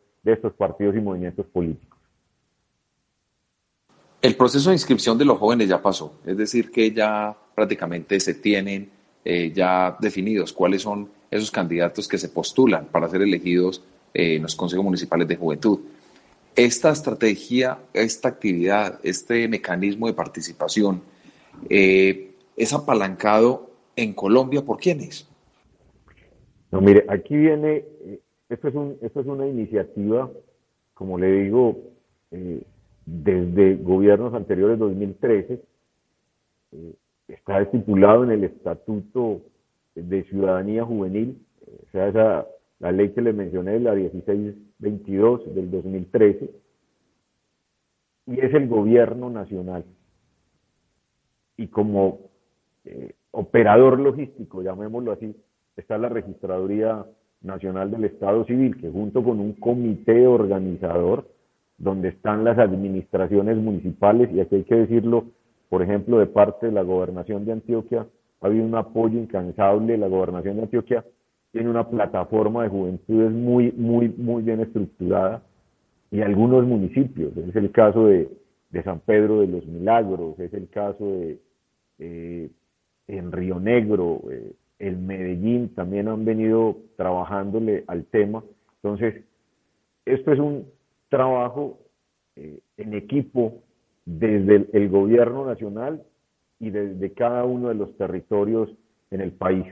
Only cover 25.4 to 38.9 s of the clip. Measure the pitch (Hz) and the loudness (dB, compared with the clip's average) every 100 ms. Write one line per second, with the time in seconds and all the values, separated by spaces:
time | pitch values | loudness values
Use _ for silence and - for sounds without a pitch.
25.4 | _ _ _ _ _ _ _ _ _ _ | _ _ _ _ _ _ _ _ _ _
26.4 | _ _ _ 95 98 101 - 98 - 147 | _ _ _ 4 8 8 8 0 -2 2
27.4 | 156 151 151 151 - - - 190 _ _ | 4 4 0 -2 -6 -16 -20 -20 _ _
28.4 | - 120 147 139 143 139 113 143 131 139 | -14 -8 -6 -6 -6 -8 -10 -8 -8 -6
29.4 | 139 127 104 107 92 - 101 113 131 - | -6 -6 -4 -4 -4 -4 -2 -2 -4 -10
30.4 | - _ _ _ _ - 95 90 95 98 | -20 _ _ _ _ -14 -8 -2 2 2
31.4 | 98 117 123 101 - _ _ _ _ 92 | 2 2 2 0 -10 _ _ _ _ -14
32.4 | 90 80 - _ _ _ - 85 76 92 | -10 -10 -12 _ _ _ -14 -6 0 0
33.4 | 87 87 95 95 87 95 101 101 120 117 | 2 4 4 4 0 4 6 4 2 -6
34.4 | 98 92 101 113 107 95 101 95 123 107 | -4 0 2 2 0 -2 -6 -4 0 0
35.4 | 95 123 - _ _ _ _ _ _ _ | 0 -10 -14 _ _ _ _ _ _ _
36.4 | _ _ _ 78 82 - _ _ - - | _ _ _ -20 -20 -20 _ _ -20 -16
37.4 | - 98 101 120 104 98 98 113 123 110 | -4 -2 0 0 2 6 8 8 4 0
38.4 | 92 - 90 82 - | -2 -4 -8 -8 -8